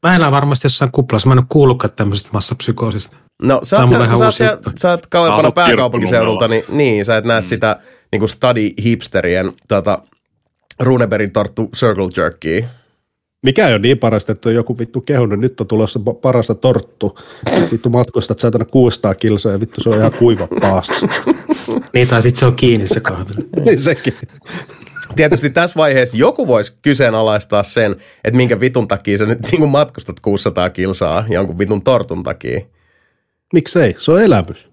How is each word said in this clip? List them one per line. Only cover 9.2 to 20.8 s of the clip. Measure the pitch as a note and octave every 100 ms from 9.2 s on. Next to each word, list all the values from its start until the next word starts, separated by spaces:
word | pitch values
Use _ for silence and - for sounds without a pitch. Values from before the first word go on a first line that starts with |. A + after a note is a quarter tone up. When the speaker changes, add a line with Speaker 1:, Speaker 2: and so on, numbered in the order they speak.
| F2 F2+ F#2+ - _
Speaker 2:
tota, | G2+ G2+ G2 _ _ _ _ _ _ _ -
Runebergin | B2+ B2+ A2+ G#2+ G2+
torttu | G2 G2+ - A2 -
circle | A#2+ G2 F#2 F2
jerkia. | E2 - D#2 F2 A#2+ - _ _ _ _ _ _
Speaker 4:
Mikä | C3+ C3+ F#3
ei |
ole | A2
niin | A2+ C3
parasta, | A#2 G#2+ -
että | G#2+ A#2+
on | A#2
joku | A2+ A#2
vittu | A#2 B2+
kehunut, | - C#3+ A2+ G2+
nyt | B2+ -
on | F#2+
tulossa | A2 A2 -
pa-, | G#2+
parasta | A#2 C3 B2+ A2+ A2
torttu. | C3 A#2 - _ G#2 - - - - - E3+
Vittu | A#2 B2
matkustat | A#2+ A#2+ B2 - A2
saatana | A#2 A2 -
kuusisataa | C3+ B2 - G#2 F#2+
kilsoa | A2 G#2 A2
ja | G2
vittu | A2+ -
se | -
on | G#2+
ihan | A2+
kuiva | - A#2+ G#2+ E2+ -
paassa. | G2+ F#2+